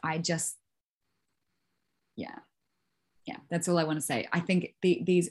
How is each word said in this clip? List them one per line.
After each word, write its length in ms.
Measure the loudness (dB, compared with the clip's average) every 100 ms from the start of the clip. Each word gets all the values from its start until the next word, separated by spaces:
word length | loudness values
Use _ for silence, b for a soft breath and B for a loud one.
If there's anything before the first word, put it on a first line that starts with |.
I 160 | -4 -2
just, 380 | -2 -2 -4 -8 _ _ _ _ _ _ _ _ _ _ _ _ _ _ _ -12
yeah. 200 | -12 -12 -20 _ _ _ _ _ _ _ -14
Yeah, 100 | -12 -4
that's 180 | -2 2
all 80 | 2
I 60 |
wanna 160 | 2 -2
say. 260 | -2 -2 0
I 80 | -2
think 340 | 2 0 0 0
the, 220 | 2 2
these, 240 | 4 2 2